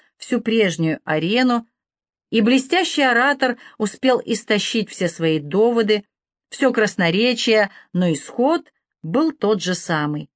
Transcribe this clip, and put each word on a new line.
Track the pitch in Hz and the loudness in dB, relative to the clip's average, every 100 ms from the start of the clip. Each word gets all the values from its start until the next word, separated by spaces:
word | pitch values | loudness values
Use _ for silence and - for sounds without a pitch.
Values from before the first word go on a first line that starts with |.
| _ _ | _ _
всю | - 240 | -6 -4
прежнюю | 233 226 196 160 160 151 | 0 0 0 0 -2 -2
арену, | - 156 165 233 254 240 233 _ _ _ _ _ _ | -4 -2 0 0 2 0 -4 _ _ _ _ _ _
и | 226 | 0
блестящий | 220 262 262 349 359 - | 2 2 2 0 0 0
оратор | 269 233 269 277 262 - - - | 2 2 2 2 -2 -2 -10 -6
успел | 214 - 262 247 | -6 0 2 2
истощить | - 214 - 208 - 233 208 | 0 -6 -2 -2 0 -4 -4
все | - 180 | -4 -4
свои | - 165 156 | -2 0 0
доводы, | 147 185 226 233 208 208 - _ _ _ _ | -2 0 2 2 0 0 -2 _ _ _ _
все | - 269 | 0 0
красноречие, | 233 208 - 170 185 240 240 - 220 196 - - | 2 0 2 0 2 0 0 2 2 2 -4 -8
но | 180 180 | -2 0
исход | 151 - - 262 330 - _ _ _ | 0 -4 -2 0 0 -4 _ _ _
был | 160 220 320 | -4 0 0
тот | - 202 214 | -2 -2 -2
же | 170 | -2
самый. | 175 - 156 147 151 151 | -6 -4 -4 -2 -6 -10